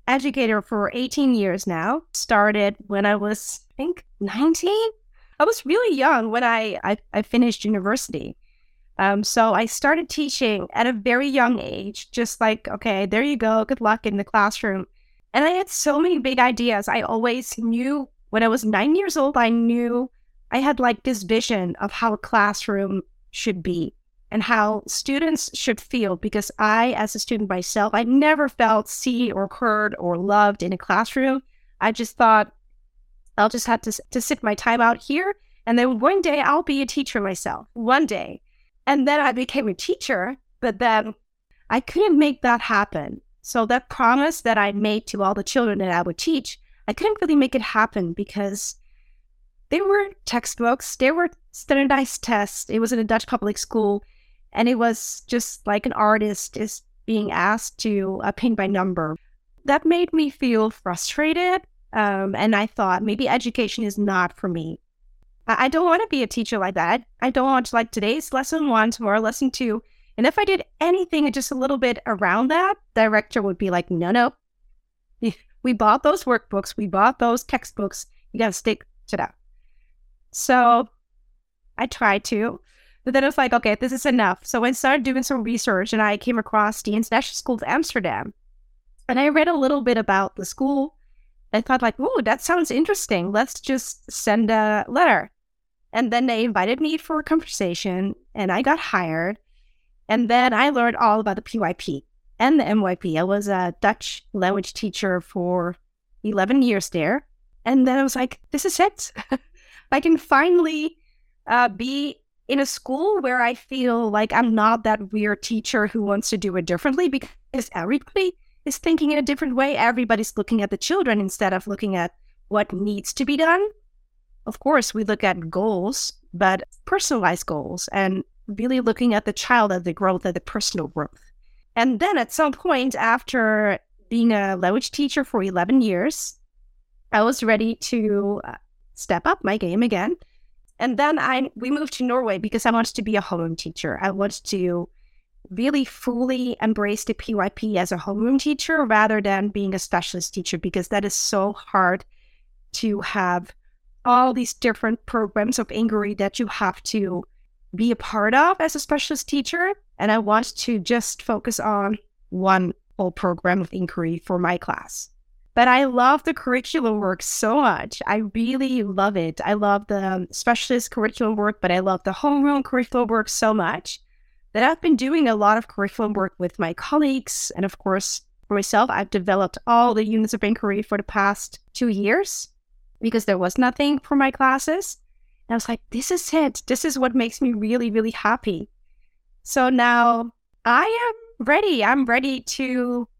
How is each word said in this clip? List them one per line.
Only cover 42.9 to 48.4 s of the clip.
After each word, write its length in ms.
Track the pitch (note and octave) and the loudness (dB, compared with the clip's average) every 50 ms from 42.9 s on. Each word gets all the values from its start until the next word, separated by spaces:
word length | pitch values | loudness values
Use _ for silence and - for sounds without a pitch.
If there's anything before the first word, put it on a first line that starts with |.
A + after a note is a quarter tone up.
| - D#3 C#3 - - - _ _ _ _ | -4 -8 -8 -8 -12 -14 _ _ _ _
So 240 | - - - A#3 A3 | -10 -4 -2 0 0
that 220 | A3 A#3+ B3+ - - | 2 0 -2 -2 -4
promise 520 | - - A#3+ A#3 B3+ C#4 C#4+ - - - | -4 0 2 4 4 4 2 0 -2 -2
that 160 | - A#3 A3+ | -2 0 2
I 140 | G#3+ G3+ G3+ G3+ | 2 2 0 0
made 340 | G3+ G#3+ G#3+ G#3+ A3 - | 0 0 0 0 -2 -4
to 160 | - - G#3 G3 | -6 -4 -2 0
all 100 | F#3+ G3+ | 0 0
the 100 | G3+ G3 | -2 -4
children 360 | - - B3+ A#3+ G#3+ G3+ - | -2 0 0 2 0 0 0
that 120 | F#3+ F#3 | 0 0
I 100 | E3+ F3 | 0 0
would 160 | F3 F3+ E3+ | 0 -2 -4
teach, 420 | - - D#4+ E4 C#4 - - - - _ _ - _ - | -4 -2 -2 -2 -2 -2 -6 -14 -16 _ _ -20 _ -8
I 60 | G#3+ G#3+ | -6 -4
couldn't 260 | - F#4+ A4 G#4 - | 0 0 0 0 0
really 140 | F4+ D#4 D4+ | 2 4 4
make 200 | C#4+ C4 B3+ - | 4 4 4 2
it 60 | B3 | -2
happen 520 | A3 - - A3 A3 A3+ - G#3 F3+ E3+ E3+ | -2 0 0 0 0 0 0 -4 -4 -4 -4
because 600 | - G3+ - - G#3 | -6 -8 -6 -4 -4